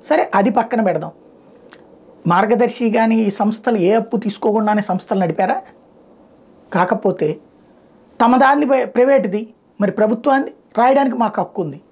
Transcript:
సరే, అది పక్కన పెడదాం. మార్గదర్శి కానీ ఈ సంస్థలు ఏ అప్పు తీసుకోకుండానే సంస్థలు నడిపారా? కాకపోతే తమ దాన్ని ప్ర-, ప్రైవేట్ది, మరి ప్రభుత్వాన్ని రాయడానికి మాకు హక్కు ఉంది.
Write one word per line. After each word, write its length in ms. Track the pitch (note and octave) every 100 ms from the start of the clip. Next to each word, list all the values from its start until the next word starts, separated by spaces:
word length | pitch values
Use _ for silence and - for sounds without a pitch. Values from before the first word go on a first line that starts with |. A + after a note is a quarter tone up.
| -
సరే, 220 | D#4 - G3+
అది 140 | G#3
పక్కన 320 | B3 A#3 A3+
పెడదాం. 280 | G3+ D#3+ D#3 - - _ _ - - - - - - - -
మార్గదర్శి 640 | F3+ G#3+ A3+ A#3 - A#3
కానీ 240 | A3+ A3+ A3+
ఈ 120 | G#3+
సంస్థలు 480 | - G#3+ A3+ - A3
ఏ 160 | F3
అప్పు 240 | A3 A3 A3
తీసుకోకుండానే 640 | G#3+ G3+ A3 G#3+ G#3+ G#3+
సంస్థలు 380 | G3+ F#3 - G3
నడిపారా? 420 | F3+ - F#3+ - - - _ _ _ _ - _ _ _ _
కాకపోతే 640 | F3+ F3+ G3 G3+ F3+ D3+ D3+ _ _ _ _ _ _ _ _
తమ 160 | A#3 B3
దాన్ని 280 | C4 C#4+ C#4
ప్ర-, 200 | C4+ G#3
ప్రైవేట్ది, 680 | - B3 C4+ G#3 G3+ A3+ - _ _
మరి 100 | G3+
ప్రభుత్వాన్ని 600 | F#3+ G#3+ A3+ C#4+ C4+ D4+ - _ -
రాయడానికి 400 | A#3+ C#4 C#4 A#3
మాకు 240 | A3 -
హక్కు 200 | - -
ఉంది. 200 | D#3+ C#3 _